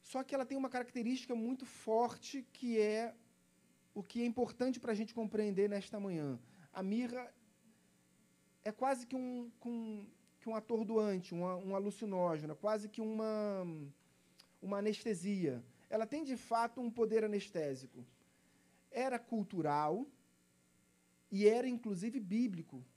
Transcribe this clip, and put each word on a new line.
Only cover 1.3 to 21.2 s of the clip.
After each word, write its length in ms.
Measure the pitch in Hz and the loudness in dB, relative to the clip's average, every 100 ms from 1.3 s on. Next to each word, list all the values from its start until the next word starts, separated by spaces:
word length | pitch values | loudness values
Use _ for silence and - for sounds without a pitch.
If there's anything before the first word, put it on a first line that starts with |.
muito 300 | 240 226 262 | -2 0 -2
forte, 760 | 247 - - 220 240 233 - 269 240 | -6 -10 2 4 4 0 -8 -10 -10
que 280 | - 247 220 | -6 0 4
é 340 | 208 214 233 - - _ _ _ _ _ _ | 4 4 -2 -6 -20 _ _ _ _ _ _
o 80 | - | -10
que 200 | 196 233 | -6 0
é 20 | |
importante 560 | 240 226 233 - 247 247 | 0 2 -2 0 0 0
pra 140 | - | 0
gente 200 | 208 226 | 0 -2
compreender 540 | 240 220 214 208 190 208 | -4 -2 2 2 4 2
nesta 320 | 202 190 208 | 2 -4 -6
manhã. 400 | 196 170 147 123 - - - | -4 -2 -2 -4 -8 -20 -14
A 100 | 190 | -6
mirra 500 | 190 220 247 247 240 - _ _ _ _ _ _ _ _ _ _ _ _ | 0 0 0 -4 -10 -16 _ _ _ _ _ _ _ _ _ _ _ _
é 80 | 214 | -8
quase 340 | 214 262 262 240 | -2 0 0 -2
que 80 | |
um, 360 | 262 254 247 240 226 | -6 -4 -6 -8 -10
com, 460 | 240 233 226 214 202 - _ _ | -8 -6 -6 -8 -12 -20 _ _
que 100 | - | -6
um 60 | |
atordoante, 800 | 220 220 233 208 220 214 190 180 | -6 0 0 2 2 4 0 -2
um, 80 | 170 | -2
um 320 | 180 180 190 | -2 -2 -2
alucinógeno, 800 | 196 202 202 214 190 180 160 151 | 0 -2 -4 -2 2 2 2 -2
é 40 | 147 | -2
quase 320 | 208 214 208 | 0 0 -2
que 120 | 214 | -6
uma, 640 | 220 220 220 214 208 196 180 160 143 - _ _ _ _ - _ | -4 -2 0 0 0 -2 -4 -6 -10 -14 _ _ _ _ -20 _
uma 180 | 190 202 | -4 0
anestesia. 840 | 208 208 233 185 180 202 160 123 - - - | 0 0 -2 -2 0 2 2 0 -8 -20 -2
Ela 180 | 220 220 | -2 0
tem, 180 | 294 | -2
de 120 | 294 247 | -2 -4
fato, 440 | - 226 233 233 | 0 2 2 0
um 100 | 240 | -4
poder 340 | 233 226 220 | 2 4 4
anestésico. 840 | 214 208 - 175 147 135 131 123 123 _ _ _ _ _ _ _ _ | 4 0 -2 -2 -2 -4 -8 -18 -20 _ _ _ _ _ _ _ _
Era 280 | 233 262 240 | -2 0 -2
cultural 880 | - 233 196 185 151 147 151 180 285 - _ _ _ _ _ _ _ _ _ _ | -2 -2 0 0 2 4 4 0 -2 -10 _ _ _ _ _ _ _ _ _ _